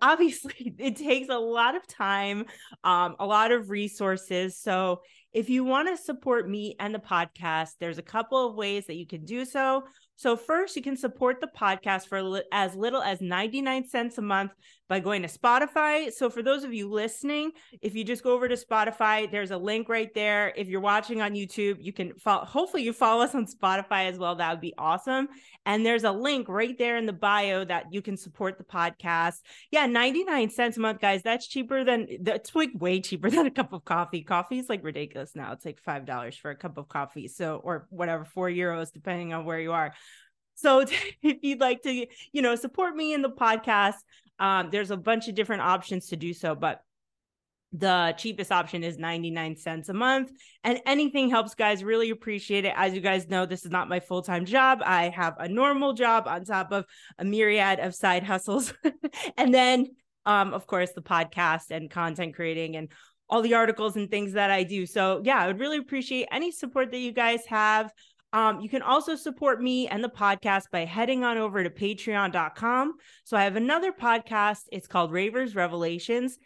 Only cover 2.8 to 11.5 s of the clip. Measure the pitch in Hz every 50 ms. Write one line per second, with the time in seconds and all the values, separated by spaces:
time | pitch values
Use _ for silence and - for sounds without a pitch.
2.8 | - 185 180 175 180 180 170 - - 196 214 214 220 226 240 240 220 190 202 202
3.8 | 208 208 - - 208 196 190 185 185 - 190 180 180 185 185 - - 220 190 185
4.8 | 190 185 180 180 - _ _ _ _ _ - 226 220 240 254 254 254 254 262 269
5.8 | 311 359 370 320 - - 285 247 - 269 240 233 196 180 202 208 208 214 - -
6.8 | 196 208 214 214 - - 190 175 170 170 - - 175 165 160 160 160 160 - -
7.8 | 175 170 160 160 170 - - 220 226 226 269 262 254 240 214 208 214 202 202 202
8.8 | 196 - - 170 175 - - 160 156 151 220 247 262 254 - 285 269 262 269 269
9.8 | 269 269 - _ _ _ _ _ - 262 233 233 233 - 311 339 381 381 - 311
10.8 | 247 277 269 262 - 247 247 - 262 247 262 254 - 302